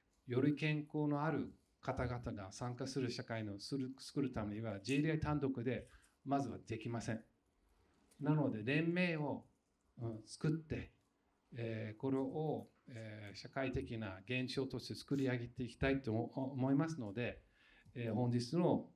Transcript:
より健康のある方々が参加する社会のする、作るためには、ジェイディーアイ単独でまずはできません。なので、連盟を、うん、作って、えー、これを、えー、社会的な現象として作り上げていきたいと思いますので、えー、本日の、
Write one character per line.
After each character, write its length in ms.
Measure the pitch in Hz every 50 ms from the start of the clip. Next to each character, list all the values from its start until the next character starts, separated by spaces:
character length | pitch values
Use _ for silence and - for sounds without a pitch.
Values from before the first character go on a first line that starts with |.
| _ _ _ _ _
よ 140 | 127 120 127
り 140 | 139 147 147
健 320 | 131 156 151 151 151 147
康 200 | - - 151 151
の 160 | 147 147 143 147
あ 80 | 160
る 220 | 147 139 131 107 - - _ _ _ _ -
方 220 | - 135 - 127
々 280 | 120 123 120 - 123 104
が 180 | 101 95 95
参 240 | - - 127 123 120
加 120 | - 143
す 120 | 135 - 139
る 120 | 127 117
社 140 | 120 - 123
会 200 | - 117 113 107
の 160 | 104 98 101
す 160 | - - 147
る、 180 | 131 131 127 131 -
作 240 | - - - 151 127
る 100 | 123 -
た 100 | 113 104
め 120 | 104 104
に 60 | 107 113
は、 180 | 110 101 101
ジ 140 | - - 139
ェ 40 | 147
イ 20 | 151
デ 60 | 156
ィ 20 | 156
ー 20 |
ア 0 | 156
イ 20 |
単 180 | 147 147 151 147
独 240 | 135 135 135 123 113
で 240 | 127 117 101 - - - - - _ _ _ _
ま 160 | 135 139 139
ず 80 | - 107
は 100 | 90 - -
で 100 | - 110 -
き 100 | - 120
ま 120 | 117 113
せ 120 | - - 110
ん。 100 | - - - _ _ _ _ _ _ _ _ _ _ _ _ _ _ _ _ - -
な 160 | 139 151 156
の 160 | 151 139 -
で、 140 | 110 107 107
連 280 | 120 143 160 170 170 175
盟 240 | 180 180 175 165 151
を、 280 | 147 135 - - - - _ _ _ _ _ _ _ _ _ - 120
う 40 | 117
ん、 120 | 113 110 -
作 220 | - - - - 156
っ 20 |
て、 420 | 160 160 - - - - - - - _ _ _ _ _ _ _ _ _ _ _ -
え 420 | 120 117 113 113 110 110 107 107
ー、 40 | -
こ 100 | - 135
れ 80 | 135 135
を、 500 | 135 135 - 156 156 151 127 110 - - _ _ _ -
え 440 | 117 113 110 107 107 107 104 101 92
ー、 40 | -
社 100 | - 131
会 240 | - 135 135 135 127
的 240 | 135 - - 120
な 220 | 110 110 95 92 95 98
現 260 | - 127 127 127 123 -
象 140 | 139 131
と 140 | 135 - 117
し 80 | - -
て 60 | 107
作 200 | - - - 139
り 120 | 139 135 131
上 100 | 123 120
げ 80 | 120
て 160 | 120 - - 127
い 60 | 113
き 80 | -
た 120 | - 135 135
い 140 | 139 139 -
と 100 | 113 107
思 600 | 113 - - - 135 135 135 143 127 127 135 139
い 20 |
ま 140 | 143 165 165
す 120 | 160 160
の 120 | 117 101 98
で、 280 | 117 120 101 - - - _ _ _ - - - - - - -
え 160 | 127 117 113
ー、 40 | 104
本 160 | 117 123 120
日 240 | 120 120 117 - -
の、 360 | 170 180 156 120 - - - -